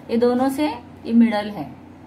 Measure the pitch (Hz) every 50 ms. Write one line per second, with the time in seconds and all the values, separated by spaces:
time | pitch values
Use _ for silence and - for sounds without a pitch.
0 | - - 226 233 240 240 247 247 254 269 269 294 302 302 466 - - - - -
1 | - - 233 233 233 220 208 208 208 214 202 180 147 139 135 - - - - -
2 | -